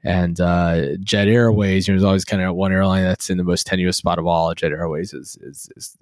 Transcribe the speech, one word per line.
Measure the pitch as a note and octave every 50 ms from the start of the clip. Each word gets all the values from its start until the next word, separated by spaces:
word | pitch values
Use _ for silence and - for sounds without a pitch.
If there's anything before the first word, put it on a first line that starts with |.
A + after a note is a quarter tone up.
| -
And, | - F2+ F#2 F2 F2 E2+ F2
uh, | F2+ F2 F2 F2 F2 E2+ E2+ E2 D2 C#2 D2 F#2
Jet | F#2+ - - G#2 G2+
Airways, | G#2 A2+ A#2+ A#2+ A#2 A2 G#2 G2+ G2 F#2+ F#2+ F2+ -
you | G2
know, | F#2
there's | G2
always | G2 F#2+ F#2+ F#2
kind | - G#2 F#2+
of | F#2 F#2 F2
one | F2+ F#2+ F#2+
airline | F#2+ F#2+ G2 F#2+ F#2 F#2+
that's | F#2 F#2 F2+ - - -
in | F#2+
the | F2+ F2+
most | F2 F2 E2+ -
tenuous | - F#2+ F#2 F2+ F2+ F2
spot | - - F2 F2 E2+
of | E2
all. | F2 E2+ E2 E2 E2 E2+
Jet | - - D#2+
Airways | D2 D#2 E2+ E2 D2+ D#2 F2+ G2+ -
is, | C2 - - - -
is, | - C2+ C#2 - - - -
is, | - - - - _